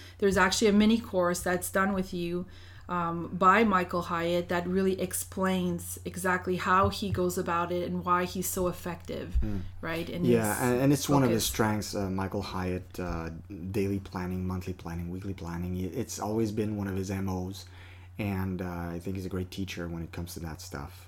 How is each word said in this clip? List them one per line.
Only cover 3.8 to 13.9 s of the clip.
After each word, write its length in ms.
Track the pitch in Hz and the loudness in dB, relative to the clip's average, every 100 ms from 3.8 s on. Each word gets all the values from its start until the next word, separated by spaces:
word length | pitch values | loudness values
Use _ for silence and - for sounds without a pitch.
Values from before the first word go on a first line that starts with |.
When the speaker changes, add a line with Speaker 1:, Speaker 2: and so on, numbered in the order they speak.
| 175 180 | 2 -2
Speaker 1:
Hyatt 460 | 175 170 170 175 175 | -2 -2 2 0 2
that 180 | 175 175 | 0 2
really 340 | 185 190 190 | 2 2 2
explains 1000 | 180 - - - 185 185 180 175 - - | -2 -4 -6 0 2 2 0 -2 -6 -8
exactly 520 | 175 175 185 180 185 180 | -8 -2 0 0 0 -2
how 320 | 202 185 196 | 2 4 4
he 220 | - 202 | 2 -2
goes 280 | 180 180 185 | 0 0 0
about 320 | 180 170 170 | 0 0 0
it 180 | 180 175 | -2 -2
and 160 | 180 | -2
why 200 | 180 175 | 2 2
he's 240 | 180 190 180 | 2 -2 -4
so 180 | 190 180 | 0 -2
effective, 720 | 175 180 165 - - 160 - | -2 -8 -8 -8 -8 -2 0
Speaker 2:
Hmm. 180 | 107 98 - - | 2 0 -4 -8
Speaker 1:
right, 300 | 165 165 165 | -6 -4 -4
in 140 | 175 | 0
Speaker 2:
Yeah, 280 | 123 117 107 | 4 4 4
Speaker 1:
his 80 | - | 2
Speaker 2:
and, 160 | 127 123 | 2 4
and 100 | 139 | 4
it's 160 | 143 - | 4 4
one 140 | 139 | 4
of 80 | 127 | 6
his 140 | 110 | 4
Speaker 1:
focus. 80 | 101 | 2
Speaker 2:
strengths, 400 | - 110 107 98 | 2 2 2 -2
uh, 160 | 104 95 | -4 -2
Michael 320 | 95 95 104 | -2 -2 -4
Hyatt, 560 | 95 92 90 90 90 - | -4 -4 -2 -2 -6 -6
uh, 320 | 87 82 82 82 90 95 92 | -4 -4 -6 -8 -12 -10 -4
daily 300 | 104 98 | 0 0